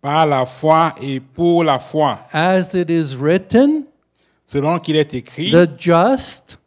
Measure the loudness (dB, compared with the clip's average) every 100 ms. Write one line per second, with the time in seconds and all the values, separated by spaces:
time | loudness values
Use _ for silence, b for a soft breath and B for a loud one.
0 | -2 0 2 0 -4 -4 2 2 2 -2
1 | -10 -10 -10 -4 0 2 2 -2 -2 -2
2 | -2 -2 -6 -2 0 0 -2 -4 -2 -2
3 | -4 -4 -2 -2 0 2 2 0 -6 _
4 | _ _ _ _ _ -4 -2 -4 -2 -2
5 | -2 -4 -12 -10 2 4 4 0 0 2
6 | 4 0 -4 -14 _ -20